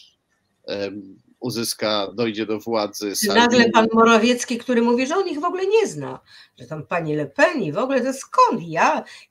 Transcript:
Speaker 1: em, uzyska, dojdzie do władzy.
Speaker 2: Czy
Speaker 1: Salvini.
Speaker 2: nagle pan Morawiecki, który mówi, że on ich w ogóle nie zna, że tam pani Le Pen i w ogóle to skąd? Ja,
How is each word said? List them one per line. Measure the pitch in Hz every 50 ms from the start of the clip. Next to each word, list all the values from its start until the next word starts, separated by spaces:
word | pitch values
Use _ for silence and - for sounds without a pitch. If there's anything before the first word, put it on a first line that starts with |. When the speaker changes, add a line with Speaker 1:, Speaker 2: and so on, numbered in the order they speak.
| - _ _ _ _ _ _ _ _ _ _ _ _
Speaker 1:
em, | - 98 101 101 101 98 104 95 98 - - _ _ _ _
uzyska, | - 127 110 113 117 - - - 113 107 107 104 98 92 95
dojdzie | 110 120 117 104 107 110
do | 101 107 104
władzy. | - 117 117 110 104 104 - - 104 101
Speaker 2:
Czy | 92 - -
Speaker 1:
Salvini. | 202 - 233 240
Speaker 2:
nagle | 240 240 247 233 233
pan | 226 226 220 220 226
Morawiecki, | 226 226 226 226 214 220 247 247 247 - - 247
który | 226 - - 247 233
mówi, | 233 240 240 240 262
że | 269 330
on | 392 381
ich | 349 294 294
w | 330
ogóle | 349 - 370 381
nie | 392 427 453 415
zna, | 233 160 147 131 127 135 - _ _ - - - _ _ -
że | 127
tam | - 156 151 143
pani | - 185 175 165 151 151
Le | 151 147
Pen | 143 - - 294 359 359 269
i | 190 151
w | 143
ogóle | 196 254 262 277 247
to | 233 269 262
skąd? | - - - - - 508 466 269 165 165
Ja, | 165 156 165 214 277 320 240 - - - - - -